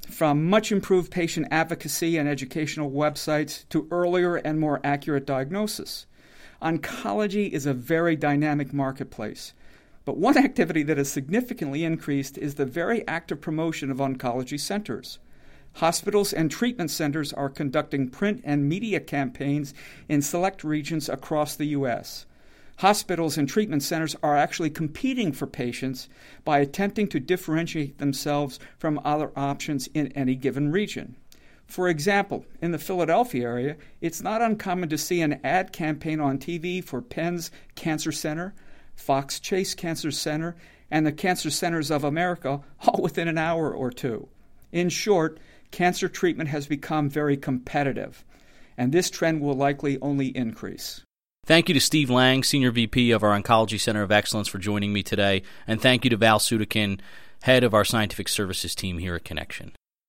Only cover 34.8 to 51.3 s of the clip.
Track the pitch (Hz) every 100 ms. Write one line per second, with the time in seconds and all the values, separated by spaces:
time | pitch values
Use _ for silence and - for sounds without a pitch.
34.8 | 175 151 - 175 160 147 131 175 - -
35.8 | 156 151 160 156 147 135 139 170 175 180
36.8 | - 123 - - 165 175 165 - - -
37.8 | 170 156 160 151 160 156 180 - - -
38.8 | - - - 139 139 - - 190 190 -
39.8 | 170 156 160 143 - 151 165 170 - -
40.8 | - 156 156 151 190 180 156 143 175 165
41.8 | 143 151 147 156 180 175 131 143 - -
42.8 | - - 175 - 170 160 160 165 151 95
43.8 | 127 120 135 107 107 - - - - 170
44.8 | 175 151 - 196 160 156 - - - -
45.8 | 180 180 185 - 180 151 156 147 143 147
46.8 | - 156 147 147 147 143 147 127 123 147
47.8 | 139 117 - - - - - - - -
48.8 | 123 160 180 - 165 160 143 131 139 143
49.8 | 147 139 143 139 135 131 117 113 92 -
50.8 | - - - _ _